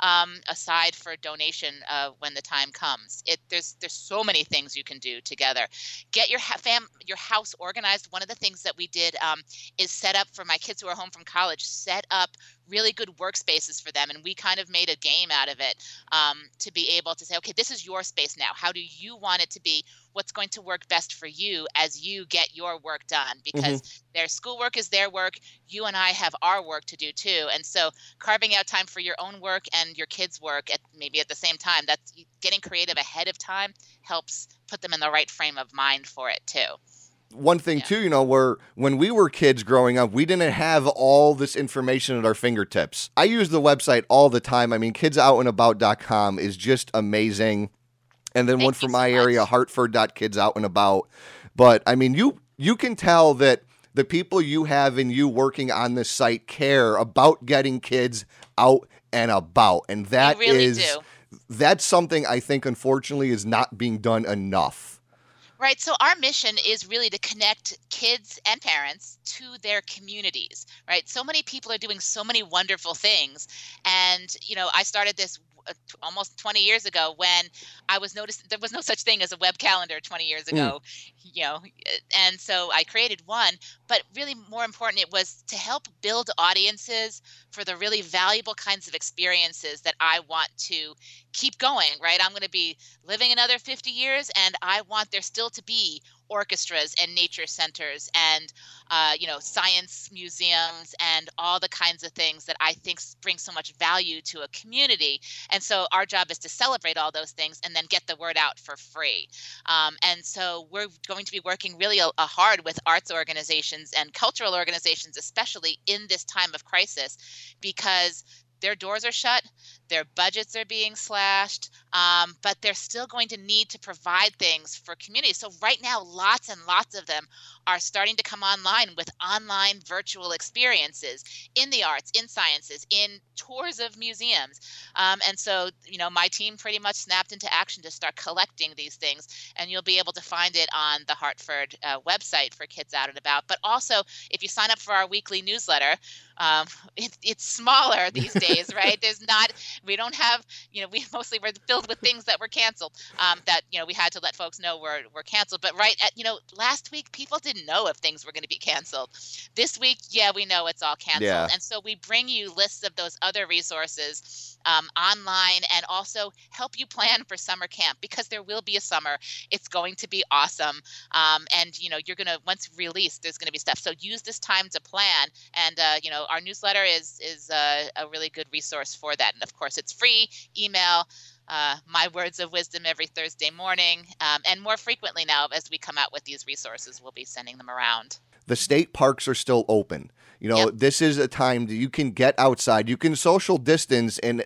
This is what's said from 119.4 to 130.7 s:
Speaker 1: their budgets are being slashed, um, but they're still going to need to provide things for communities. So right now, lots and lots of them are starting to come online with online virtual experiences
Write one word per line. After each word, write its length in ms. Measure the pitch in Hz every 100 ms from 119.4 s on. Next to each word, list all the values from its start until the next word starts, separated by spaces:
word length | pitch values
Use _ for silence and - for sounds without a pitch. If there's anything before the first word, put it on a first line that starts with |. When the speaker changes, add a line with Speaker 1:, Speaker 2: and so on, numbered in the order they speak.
| - _ - - -
Speaker 1:
their 160 | 160 156
budgets 400 | - 180 214 214
are 120 | 226 220
being 280 | 226 214
slashed, 760 | 214 - 208 196 196 202 - - _ _
um, 420 | 180 175 175 175 175
but 160 | 202 196
they're 140 | 214
still 320 | 196 - 233 247
going 200 | 247 226
to 120 | 220
need 320 | 196 214 220
to 80 | -
provide 580 | - 165 180 180 214 -
things 380 | 180 160 156 -
for 180 | - 170
communities. 420 | - 220 277 175
So 120 | 214 170
right 160 | 214 247
now, 200 | 240 240
lots 480 | 180 180 190 247 -
and 100 | 190 170
lots 260 | 180 220
of 120 | 202 180
them 200 | 151 151 - - - -
are 120 | 180
starting 380 | - 202 202 220
to 60 |
come 200 | - 208
online 480 | 196 196 185 220 220 165
with 100 | 165 -
online 560 | 180 208 214 196 196 202 -
virtual 460 | 185 202 196 180
experiences 920 | 165 - 233 247